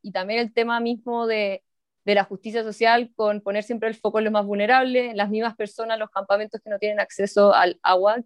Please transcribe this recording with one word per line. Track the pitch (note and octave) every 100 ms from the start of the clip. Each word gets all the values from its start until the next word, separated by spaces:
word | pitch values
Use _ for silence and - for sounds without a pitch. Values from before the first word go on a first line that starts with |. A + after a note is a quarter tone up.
Y | G#3
también | F#3 F#3+ A3+
el | A3+
tema | A#3 A#3 A#3
mismo | A#3 A#3 A#3+ A#3 A3+
de, | G#3+ G3+ F#3+ _ _ _ _
de | G3+
la | G#3
justicia | G3 F#3+ A3+ A3+
social | A3 G#3 A3+ A#3+ A#3+
con | - G#3+ G#3
poner | G3+ G#3
siempre | G#3+ A3+ A3+
el |
foco | A3+ G#3+ A3
en |
los | G#3+
más | G#3+
vulnerables, | G3+ G3+ G#3+ C4 C4 B3+ B3
las | G#3 G3+
mismas | G#3+ A#3 A3
personas, | G#3 - A3+ A3
los | G#3+
campamentos | G3 G3 G3+ G#3+ G#3+
que | A3
no | G3+
tienen | G#3 G#3
acceso | G3 - G3 G3+ G3+
al | G3 F3+ -
agua, | - F#3 G3+ A#3